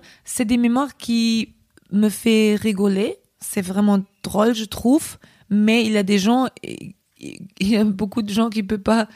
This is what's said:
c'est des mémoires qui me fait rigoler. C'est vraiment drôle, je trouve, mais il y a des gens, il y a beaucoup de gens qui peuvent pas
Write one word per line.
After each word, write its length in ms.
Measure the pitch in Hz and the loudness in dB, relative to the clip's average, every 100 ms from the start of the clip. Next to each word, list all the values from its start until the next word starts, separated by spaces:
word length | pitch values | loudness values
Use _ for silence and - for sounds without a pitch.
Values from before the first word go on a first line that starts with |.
| - - | -8 -18
c'est 200 | - - | -10 -4
des 120 | 226 240 | 0 2
mémoires 400 | 240 240 277 - | 2 0 -2 -6
qui 560 | - 233 226 226 - _ _ _ _ | -4 -2 0 -2 -4 _ _ _ _
me 200 | 202 214 | 0 0
fait 440 | 196 233 220 214 | 0 2 4 4
rigoler. 640 | 208 220 196 202 190 233 392 _ _ | 2 0 0 0 0 -2 -6 _ _
C'est 220 | - - | -8 -6
vraiment 360 | 175 190 208 202 190 _ | -4 0 2 2 0 _
drôle, 320 | - 196 220 | -6 0 0
je 120 | 226 214 | 0 -6
trouve, 500 | - 233 294 - - - _ _ | -4 2 2 0 -10 -20 _ _
mais 340 | 202 214 226 | 0 2 2
il 60 | 220 | 2
y 80 | 214 | 0
a 60 | |
des 140 | 196 202 | 2 2
gens, 260 | 190 247 262 - | 2 2 0 -6
il 320 | - - - - _ _ 71 - 190 - | -14 -12 -14 -20 _ _ -18 -16 -20 -4
y 160 | 190 220 | 0 2
a 60 | |
beaucoup 400 | 214 190 208 240 | 2 0 -4 -4
de 100 | 208 | -4
gens 180 | 202 226 | 0 0
qui 120 | 220 | -2
peuvent 160 | 196 214 | -4 -4
pas 300 | 196 226 214 | 0 0 0